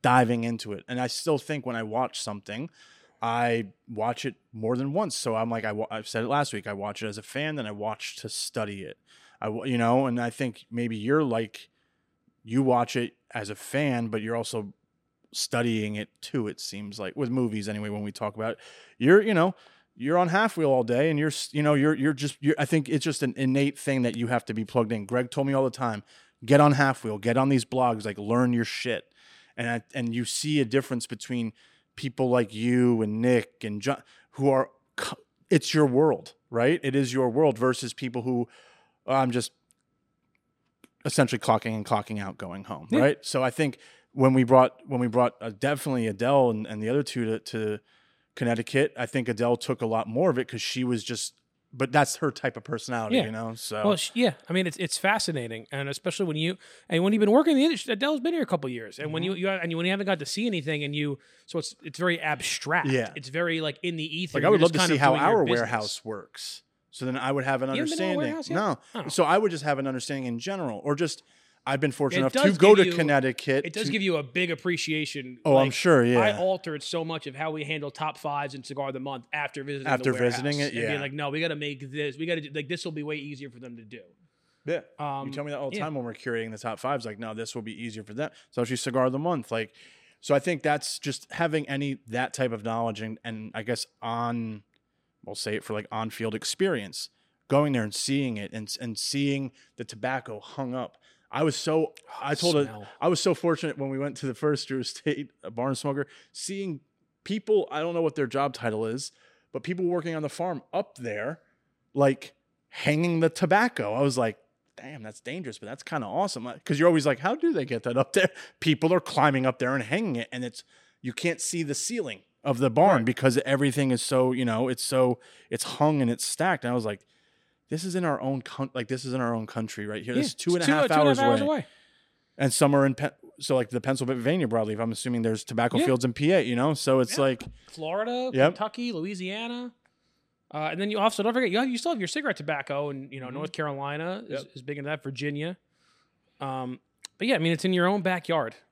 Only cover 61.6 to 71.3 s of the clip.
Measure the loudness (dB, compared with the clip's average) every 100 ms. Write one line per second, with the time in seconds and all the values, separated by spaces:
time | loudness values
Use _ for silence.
61.6 | -8 -10 -16 -2 0 0 -2 -2 -2 -6
62.6 | 0 0 2 0 0 -8 -10 -4 -2 -2
63.6 | -4 -4 -6 -6 -6 -6 -4 0 4 6
64.6 | 6 6 2 6 6 6 4 4 4 2
65.6 | 0 -2 -2 -8 -8 -12 -12 -14 -14 -14
66.6 | _ _ _ -8 -4 -2 0 0 0 0
67.6 | 0 -2 -2 -2 0 0 -2 -4 -4 -2
68.6 | 0 -2 -6 -10 -6 2 4 4 4 0
69.6 | -2 0 0 -4 -4 -6 -4 -4 -6 -6
70.6 | -4 -4 -2 0 0 -4 _